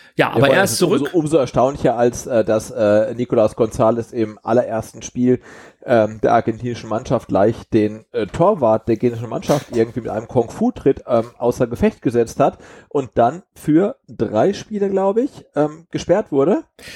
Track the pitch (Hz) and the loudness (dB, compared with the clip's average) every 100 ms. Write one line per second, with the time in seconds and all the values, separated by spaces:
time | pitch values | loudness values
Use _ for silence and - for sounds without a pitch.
0 | - - 127 - 135 170 196 - 165 240 | -12 -2 0 2 2 2 0 0 0 0
1 | 143 180 151 156 120 127 127 147 143 117 | 0 -2 2 0 2 2 0 2 0 4
2 | 123 - - 117 107 107 - 123 104 107 | 2 0 -2 0 2 0 -2 0 2 4
3 | 110 117 120 117 107 - 113 - 113 117 | 2 -4 0 2 2 2 -2 2 2 2
4 | 113 120 107 107 - 117 117 110 - - | -4 -4 -4 -6 0 0 0 -4 -8 -14
5 | - 123 123 123 - - - _ - 117 | -12 -2 2 0 -2 -20 -20 _ 0 2
6 | 107 107 - 117 113 110 120 117 110 110 | 2 0 2 2 0 -6 -6 -8 -6 -8
7 | 131 120 - 92 107 113 - 113 104 110 | -2 -4 0 2 2 0 -2 0 0 -4
8 | - 120 98 - 180 196 117 110 - 110 | -8 -6 -6 0 2 2 2 0 0 0
9 | 123 113 113 131 - 147 - 117 113 120 | 0 -2 -8 -8 -2 -2 0 -2 -2 -4
10 | 110 101 117 131 - - 240 - 139 - | -8 -8 -2 -2 -2 -2 -2 0 0 0
11 | - 117 117 - 120 - 117 113 107 - | 0 -2 -2 -2 -2 0 -2 0 -2 0
12 | 110 117 113 - 185 - - - _ 143 | -2 0 -2 0 0 -2 -20 -20 _ -6
13 | 131 - 120 170 _ - - 156 202 - | -4 0 0 0 _ -10 0 2 2 -4
14 | _ 117 110 107 160 202 - 208 196 190 | _ -8 -2 0 0 -2 -8 -4 -2 0
15 | 196 220 277 - - - 151 160 - 151 | 0 0 -2 -8 -10 -2 -2 -4 -12 -8
16 | - 190 214 139 147 311 - _ - | 0 0 0 0 2 0 -4 _ -20